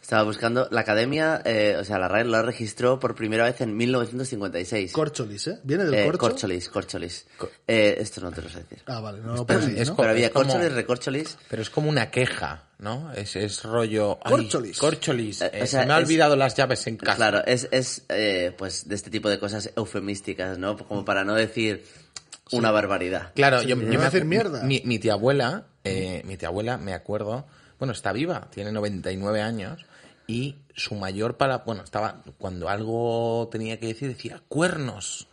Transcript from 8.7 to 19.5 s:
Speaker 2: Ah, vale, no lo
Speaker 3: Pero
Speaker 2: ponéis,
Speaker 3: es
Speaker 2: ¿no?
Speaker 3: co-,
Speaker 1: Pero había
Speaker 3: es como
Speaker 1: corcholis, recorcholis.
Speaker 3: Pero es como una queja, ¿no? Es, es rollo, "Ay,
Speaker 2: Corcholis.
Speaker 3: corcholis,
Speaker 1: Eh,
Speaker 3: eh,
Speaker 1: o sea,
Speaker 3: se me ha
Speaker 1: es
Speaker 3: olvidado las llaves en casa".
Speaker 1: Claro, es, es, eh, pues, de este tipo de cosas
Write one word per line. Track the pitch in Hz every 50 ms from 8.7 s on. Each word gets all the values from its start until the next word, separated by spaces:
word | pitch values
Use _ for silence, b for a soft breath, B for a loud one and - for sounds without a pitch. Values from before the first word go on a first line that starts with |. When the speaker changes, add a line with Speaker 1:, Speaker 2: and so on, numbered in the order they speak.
| - - _
Speaker 2:
Ah, | - 127 113
vale, | 107 107 101 104
no | 110 113 117
lo | 120 123
Speaker 3:
Pero | 117 - -
Speaker 2:
ponéis, | 156 135 104 104
Speaker 3:
es | 117 135
Speaker 2:
¿no? | 190
Speaker 3:
co-, | -
Speaker 1:
Pero | 127 113
había | 110 117 120
Speaker 3:
es | 131
como | - 143 135 135
Speaker 1:
corcholis, | 131 - 175 165 135
recorcholis. | 120 113 - 123 120 - 147 131 143 156 - - - - -
Speaker 3:
Pero | - 110
es | 110 -
como | - 156 151 151
una | 151 135 113 110
queja, | - 127 127 - - - - 71 73 76 - _ _ _
¿no? | 101 104 117 131 160 160 127
Es, | 101 104 - -
es | 92 104 104 98 -
rollo, | - 110 113 120 117 110 107 107 104 104 92 -
"Ay, | - -
Speaker 2:
Corcholis. | - 349 120 101 - 151 117 98 - -
Speaker 3:
corcholis, | 139 151 156 147 - - 135 120 113 107 95 -
Speaker 1:
Eh, | - 92 -
Speaker 3:
eh, | 104
Speaker 1:
o | 120
sea, | 120 - 131
Speaker 3:
se | 123
me | 127 147
ha | 160
Speaker 1:
es | 170
Speaker 3:
olvidado | 156 160 160 160 151 147
las | 135 135 127 -
llaves | - 135 127 127 107 - 120
en | 113 107
casa". | - - 101
Speaker 1:
Claro, | 107 113 107 101 104 -
es, | - 127 120 123 -
es, | - 131 127 - - - _ _
eh, | - 98 107 104 98 90 87 87 - -
pues, | 95 92 - - -
de | 76 101
este | 98 - 101
tipo | 107 107 - 107
de | 101 -
cosas | 101 101